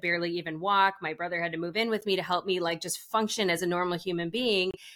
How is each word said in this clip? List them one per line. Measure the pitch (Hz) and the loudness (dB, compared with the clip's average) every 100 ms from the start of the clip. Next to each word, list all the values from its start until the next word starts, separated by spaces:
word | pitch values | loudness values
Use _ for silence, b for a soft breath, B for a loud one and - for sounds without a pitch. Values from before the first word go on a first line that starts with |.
barely | 175 175 170 | 0 0 0
even | 170 165 156 | -2 -4 -4
walk. | 190 196 196 190 | 2 4 4 2
My | 165 | -6
brother | 160 170 170 | -4 -4 -2
had | 170 | -2
to | 165 | -2
move | 170 190 | -2 0
in | 233 | 0
with | 214 | 0
me | 214 185 | 0 0
to | |
help | 170 180 | 0 -2
me, | 196 180 | 0 0
like, | 170 165 | 0 -2
just | 175 - - | -4 -8 -2
function | 220 214 - 196 | 0 0 2 2
as | 170 | 2
a | 180 | 2
normal | 175 180 170 | 2 0 -2
human | 190 175 170 | -2 -2 -2
being. | 214 247 196 185 - B | 0 2 2 0 -4 B